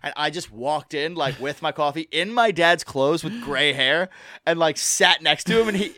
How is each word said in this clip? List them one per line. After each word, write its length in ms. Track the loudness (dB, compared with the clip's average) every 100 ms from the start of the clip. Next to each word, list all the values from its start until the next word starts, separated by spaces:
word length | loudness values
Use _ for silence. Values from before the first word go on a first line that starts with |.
And 100 | -10 -4
I 120 | -4
just 200 | -4 -12
walked 420 | -8 -4 -4 -6
in, 220 | -6 -6 -2
like, 240 | -4 -4
with 220 | -8 -6
my 100 | -6
coffee, 360 | -2 -2 -2 -6
in 220 | -4 -2
my 180 | 2 2
dad's 320 | 4 4 4
clothes 400 | 0 0 2 0
with 180 | -4 -10
gray 320 | -6 0 0
hair, 360 | 2 2 2 -2 -8 -20 -6 -2
and, 140 | 2
like, 180 | 2 2
sat 440 | -4 4 4 4
next 240 | 2 0 2
to 160 | 2
him. 80 | 2
And 80 | 0
he, 120 | -4